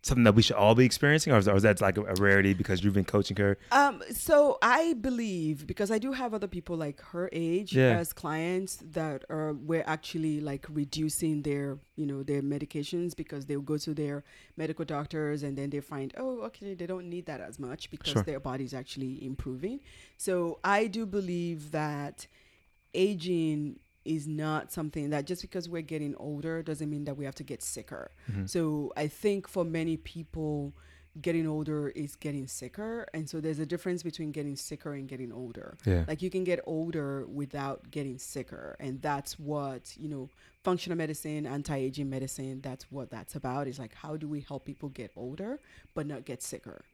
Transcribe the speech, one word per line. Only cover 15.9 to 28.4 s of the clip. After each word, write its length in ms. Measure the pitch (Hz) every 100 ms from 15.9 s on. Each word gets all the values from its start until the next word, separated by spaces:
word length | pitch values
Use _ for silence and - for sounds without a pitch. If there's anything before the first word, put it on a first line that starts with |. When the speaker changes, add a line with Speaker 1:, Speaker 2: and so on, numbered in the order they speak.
| 151 135 -
Speaker 2:
"Oh, 260 | 262 247
okay, 320 | 220 - 202
they 120 | 180 175
don't 220 | 185 175
need 180 | 175 165
that 140 | 139
as 180 | - -
much," 320 | 131 147 -
because 220 | - -
Speaker 1:
Sure. 100 | 143
Speaker 2:
their 160 | 98 135
body's 360 | 135 131 127
actually 500 | 127 131 - 131 135 131
improving. 540 | 135 139 127 180 277 - - - _
So 420 | - 180 170 -
I 240 | 185 202 226
do 180 | 208
believe 680 | 214 202 185 175 170 160 151
that 560 | 156 151 147 143 - - _ _ _ _ _ _
aging 840 | - 190 190 170 175 160 151 147 - _ _
is 220 | - 160 147
not 420 | 151 156 156 -
something 380 | - 156 156 143
that 160 | 151 143
just 160 | 180
because 260 | 185 185 170
we're 140 | 170
getting 320 | 156 156 147 139
older 460 | 147 147 160 165
doesn't 260 | 156 151 151
mean 160 | 147 147
that 100 | 139
we 80 |
have 100 | 139
to 80 | -
get 180 | 139 127
sicker. 500 | - - - - - - -
Speaker 1:
Mm-hmm. 160 | 101